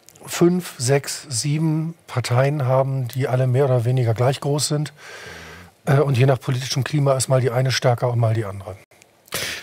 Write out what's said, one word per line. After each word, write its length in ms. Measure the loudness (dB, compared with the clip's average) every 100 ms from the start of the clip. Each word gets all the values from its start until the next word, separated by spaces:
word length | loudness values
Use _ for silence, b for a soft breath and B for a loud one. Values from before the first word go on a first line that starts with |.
| -20 -20
fünf, 500 | -12 2 2 2 -2 -4
sechs, 480 | 0 0 0 -10 -8
sieben 680 | -6 -2 0 0 0 -4 -8 -8
Parteien 600 | -6 -2 2 2 0 2
haben, 420 | 2 2 -2 -4
die 180 | -4 -2
alle 220 | 0 2
mehr 160 | 2
oder 200 | 4 2
weniger 300 | 2 2 2
gleich 240 | 2 0 0
groß 280 | -2 -2 0
sind. 240 | -2 -4 B B B B B B B B _ 0
Äh, 140 | 2
und 180 | 4 4
je 80 | 4
nach 120 | 4
politischem 460 | 0 -4 -4 -4
Klima 320 | -2 0 2 2
ist 120 | 2
mal 120 | 2
die 100 | 2
eine 220 | 0 0
stärker 400 | 2 2 2 0
und 60 | 2
mal 160 | 2
die 100 | 0
andere. 320 | -2 -8 -12 -14 -18 _ _ _ _ B B B